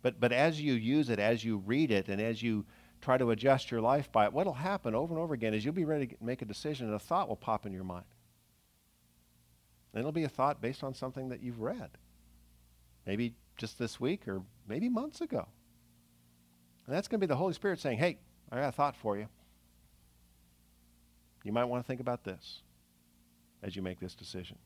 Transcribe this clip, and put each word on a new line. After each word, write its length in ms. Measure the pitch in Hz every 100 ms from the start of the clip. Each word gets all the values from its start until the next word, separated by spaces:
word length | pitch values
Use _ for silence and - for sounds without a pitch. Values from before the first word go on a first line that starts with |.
But, 180 | - 107
but 120 | 120
as 280 | 120 156 156
you 140 | 147
use 360 | 120 110 147 131
it, 80 | 110
as 260 | 104 117
you 140 | 110 104
read 320 | 95 131 156
it, 180 | 101 95
and 120 | 98
as 220 | 110 113
you 240 | 117 107 95 - - -
try 180 | - 131
to 120 | 123
adjust 400 | 110 131 135 -
your 100 | 117
life 300 | 113 143 135
by 140 | 113 104
it, 60 |
what'll 200 | 127 -
happen 420 | 127 170 202 120
over 200 | 110 165
and 80 | 160
over 120 | 165
again 200 | 135 110
is 100 | 107
you'll 100 | 113
be 100 | 175
ready 240 | 156 151 131
to 80 | -
make 220 | 113 131
a 20 |
decision, 420 | 107 101 151 143 117
and 80 |
a 40 | 107
thought 300 | - 170 151
will 80 | 104
pop 300 | - 107 107
in 60 |
your 120 | 95
mind. 200 | 92 90 - - _ _ _ _ _ _ _ _ _ _ _ _ _ _ _ _ _
And 80 | -
it'll 120 | 135
be 120 | 156
a 40 | 147
thought 320 | - 135 143
based 220 | 117 131
on 120 | 135
something 340 | 131 131 131 131
that 140 | 123
you've 180 | 123 117
read, 300 | 113 233 87 - - - - - - - _ _ _ _ -
maybe 280 | 104 120 120 _ -
just 220 | 113 -
this 220 | 117 -
week 260 | 131 196 -
or 160 | 95 92 - -
maybe 220 | 123 240
months 320 | 233 294 -
ago. 260 | 339 233 87 - _ _ _ _ _ _ _ _ _ _ _ _ -
And 100 | 151
that's 120 | -
gonna 120 | 226
be 60 | 190
the 100 | 131
Holy 160 | 190
Spirit 260 | 165 202 175
saying, 200 | 147 113
"Hey, 200 | 175 - - _ -
I 60 | 120
got 120 | 143
a 40 |
thought 240 | - 143 -
for 200 | 110 101
you. 120 | 107 - - _ _ _ _ _ _ _ _ _ _ _ _ _ _ _ _ _ _ _
You 80 | 104
might 120 | 113
wanna 180 | 123 123
think 180 | 120 127
about 240 | 123 120
this 380 | 101 92 - - - _ _ _ _ _ _ _ _ _
as 140 | 101 92
you 60 |
make 180 | 92 92
this 140 | 92
decision." 440 | - - 92 87 95